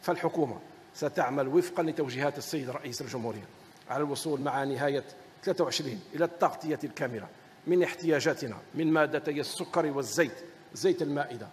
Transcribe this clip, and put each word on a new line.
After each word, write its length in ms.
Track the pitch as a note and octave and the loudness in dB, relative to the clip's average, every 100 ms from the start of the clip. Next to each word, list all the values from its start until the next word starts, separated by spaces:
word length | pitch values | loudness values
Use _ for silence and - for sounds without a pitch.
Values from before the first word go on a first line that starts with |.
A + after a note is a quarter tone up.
فالحكومة 580 | - F3 E3 E3 C#3+ G2 - - - | -2 0 0 0 -2 -2 -12 -20 -20
ستعمل 540 | - D3 - C3 C#3 C3 | -6 -4 0 0 0 4
وفقاً 360 | D#3 F3 - | 4 4 0
لتوجيهات 540 | E3 D#3 C#3 B2 C#3+ C#3 | 0 0 -2 0 -2 -2
السيد 320 | A#2+ D#3+ B2+ | -6 -4 -4
رئيس 320 | C3 C#3+ A#2 | -6 -8 -8
الجمهورية 420 | C3+ B2+ A#2 G#2+ F#2+ - - - - | -6 -4 -4 -6 -10 -18 -20 -20 -6
على 140 | C3 | -2
الوصول 380 | D3 C#3 D#3+ C#3+ | -2 -2 -2 -2
مع 220 | C#3 D3 | 0 0
نهاية 400 | C#3 B2+ C#3+ C#3 - - - - | 0 2 2 0 -4 -16 -20 -6
ثلاثة 200 | - F3 | -2 2
وعشرين 360 | D3+ - C#3+ A2 E2+ D3+ | 2 0 -4 -6 -8 0
إلى 100 | E3 | 0
التغطية 540 | - D#3+ - D#3+ D3+ | 4 2 2 -4 -2
الكاملة 440 | D3 - C3+ A#2 F#2 - - - - | -4 -4 -4 -4 -10 -16 -20 -12 2
من 160 | F3+ | 4
احتياجاتنا 720 | E3+ - E3 D3 D#3 C#3+ C3+ F#2 - - | 4 2 2 4 4 0 -4 -8 -8 -2
من 180 | D#3+ | 4
مادتي 460 | D#3+ D3+ D3+ D#3 D3 | 6 4 2 -2 -2
السكر 460 | C#3 - F#3 F3 D#3 | -4 -6 -2 2 2
والزيت، 580 | C#3 B2 - D3+ - - - - | 0 -2 2 2 2 -14 -18 -18
زيت 280 | - F#3+ F3 | 0 2 2
المائدة 460 | D3 C#3+ C#3+ A#2 G#2 | 2 0 -2 -6 -12